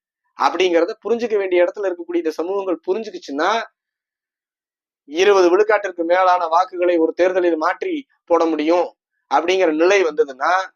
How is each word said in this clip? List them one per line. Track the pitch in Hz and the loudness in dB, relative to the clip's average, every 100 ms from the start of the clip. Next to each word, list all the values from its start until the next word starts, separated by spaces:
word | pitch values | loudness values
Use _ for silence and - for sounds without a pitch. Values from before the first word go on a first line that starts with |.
| _ _ _ - | _ _ _ -4
அப்படிங்கறத | 135 165 185 165 170 220 | -2 0 0 2 0 -4
புரிஞ்சுக்க | 254 233 233 208 | -4 -4 -2 -4
வேண்டிய | 196 180 | 0 2
இடத்துல | 175 202 196 | 0 0 -8
இருக்கக்கூடிய | 175 170 175 | -8 -6 -4
இந்த | 160 | -4
சமூகங்கள் | 151 165 202 190 160 - | -6 -6 -6 -6 -8 -4
புரிஞ்சுக்குச்சுன்னா, | 202 214 180 - 139 170 226 214 _ _ _ _ _ _ _ _ _ _ _ _ _ _ | -6 -6 -14 -10 -4 -2 -2 -6 _ _ _ _ _ _ _ _ _ _ _ _ _ _
இருபது | 151 196 196 175 | 0 4 6 4
விழுக்காட்டிற்கு | 185 214 208 202 175 | 4 2 0 -2 -6
மேலான | 165 180 185 180 165 | 0 2 4 2 2
வாக்குகளை | 165 185 180 175 175 | 0 0 -2 0 2
ஒரு | 160 | 0
தேர்தலில் | - 180 185 175 160 | 2 0 2 0 0
மாற்றி | 160 185 190 160 135 _ | -2 -4 -6 -8 -10 _
போட | _ 165 | _ 0
முடியும் | 165 160 151 175 160 - _ _ _ | 0 -2 0 0 -2 -8 _ _ _
அப்படிங்கிற | 139 165 190 180 | -2 0 0 0
நிலை | 156 170 202 | 2 2 2
வந்ததுன்னா, | 170 151 147 131 151 185 185 | 0 0 -4 -2 -2 -2 -2